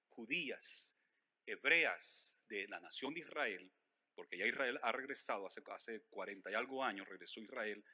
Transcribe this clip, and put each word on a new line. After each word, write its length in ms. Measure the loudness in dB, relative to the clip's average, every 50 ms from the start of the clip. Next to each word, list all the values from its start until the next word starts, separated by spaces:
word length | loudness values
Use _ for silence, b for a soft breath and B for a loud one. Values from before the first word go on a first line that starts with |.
| _ _
judías, 880 | -12 -10 -4 -2 0 0 0 0 -2 -2 0 0 2 2 0 -2 -4 b b b b b b b b _ -8
hebreas 1000 | -8 -6 0 6 6 8 8 8 6 4 2 0 2 2 2 0 -2 -4 -8 -10 -4
de 180 | -2 -2 -2 -2
la 120 | -4 -8
nación 340 | -6 -4 -2 0 0 0 -2
de 80 | -4
Israel, 500 | -6 -4 -2 0 0 0 0 -2 -8 -14 _ _ _ _ _ _ _ _ _
porque 220 | -14 -12 -8 -4 0
ya 80 | 2
Israel 340 | 2 4 4 2 2 2 2
ha 100 | 2 2
regresado 560 | 2 0 0 -2 0 2 2 2 2 0 0 -4
hace, 140 | -6 -8 -8 -8
hace 340 | -8 -6 -6 -6 -6 -8 -10 -10
cuarenta 420 | -8 -6 -6 -6 -6 -8 -4 0
y 40 | 2
algo 280 | 2 2 0 0 0 2
años, 240 | 2 0 0 -4 -8
regresó 320 | -10 -12 -8 -6 -6 -6
Israel 440 | -6 -6 -4 -2 0 0 -2 -4 -8 b